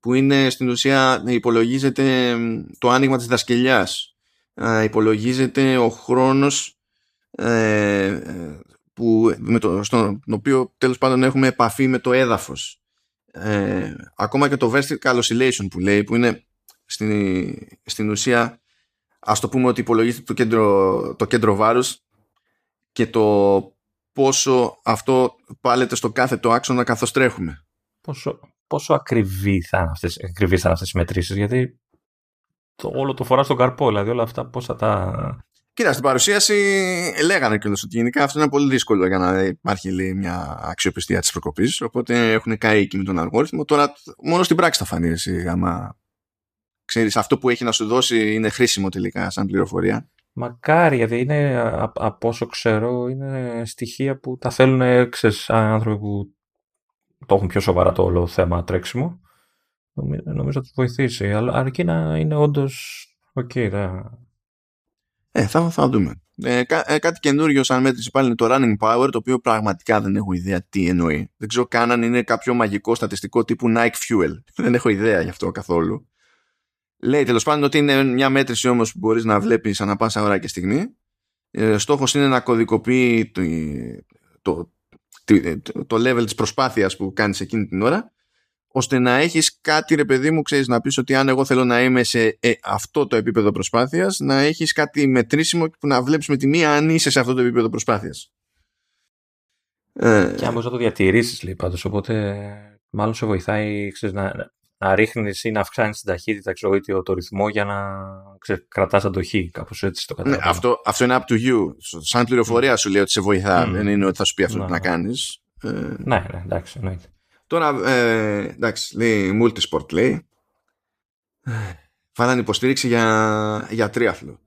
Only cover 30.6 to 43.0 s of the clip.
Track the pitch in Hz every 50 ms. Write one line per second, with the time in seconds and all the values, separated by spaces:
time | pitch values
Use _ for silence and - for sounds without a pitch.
30.6 | - 90 87 85 - 92 - 92 85 - - 95 82 - 98 98 104 101 117 127
31.6 | 127 123 - _ _ _ _ _ _ _ _ _ _ _ _ _ _ _ _ _
32.6 | _ _ _ _ - - - 127 135 139 131 127 - - 127 127 139 - 135 120
33.6 | 123 127 123 - 147 123 107 104 101 104 117 120 117 113 120 - 120 123 - 131
34.6 | 123 - - 117 - 110 107 101 92 95 - - - - - - - _ _ _
35.6 | _ _ _ - 233 185 131 120 127 143 131 127 - - 202 208 196 - 208 202
36.6 | 202 202 196 196 190 185 185 175 180 175 - - 147 170 196 185 135 113 107 104
37.6 | 101 107 101 98 - 101 - 117 117 120 120 147 143 139 - 147 151 143 135 143
38.6 | 143 139 131 127 - - 110 98 90 92 95 95 92 90 95 95 95 95 87 -
39.6 | _ 92 101 95 - 95 92 90 92 95 92 95 98 87 87 87 85 71 80 80
40.6 | 76 78 87 - - 92 - - 90 - 95 90 - - - 87 - - 82 -
41.6 | 95 127 170 - - 113 _ 120 120 - 123 120 117 113 110 110 - 113 113 107
42.6 | - 110 107 107 101 95 - 95